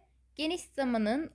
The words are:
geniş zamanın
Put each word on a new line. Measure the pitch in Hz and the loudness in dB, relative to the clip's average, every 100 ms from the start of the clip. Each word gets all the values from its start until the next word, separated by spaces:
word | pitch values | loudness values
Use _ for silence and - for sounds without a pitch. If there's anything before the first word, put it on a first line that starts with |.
| _ _ _ | _ _ _
geniş | - 311 349 | -4 -2 -2
zamanın | - - 262 226 214 262 320 | -6 -2 0 2 2 2 -2